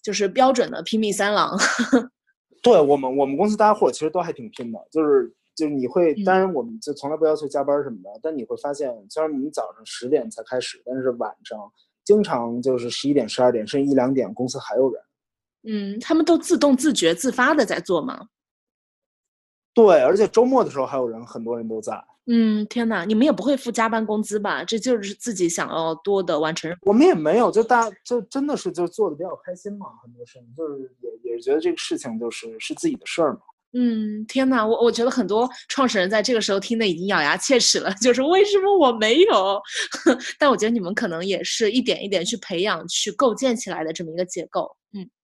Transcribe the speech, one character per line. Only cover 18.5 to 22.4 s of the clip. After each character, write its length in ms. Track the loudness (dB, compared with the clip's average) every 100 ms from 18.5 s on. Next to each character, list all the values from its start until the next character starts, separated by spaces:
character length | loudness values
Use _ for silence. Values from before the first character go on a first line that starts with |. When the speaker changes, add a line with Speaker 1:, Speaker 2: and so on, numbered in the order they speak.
| _ _ _ _ _ _ _ _ _ _ _ _
Speaker 2:
对， 300 | 6 8 8
而 120 | 6
且 140 | 4 4
周 160 | 4
末 180 | 4 4
的 80 | 2
时 80 | -2
候 60 |
还 140 | -4 -2
有 100 | -4
人， 160 | -6
很 180 | -12 -10
多 140 | -6 -6
人 100 | -6
都 140 | -8
在。 180 | -8 -10 -14 _ -2
Speaker 1:
嗯， 360 | 2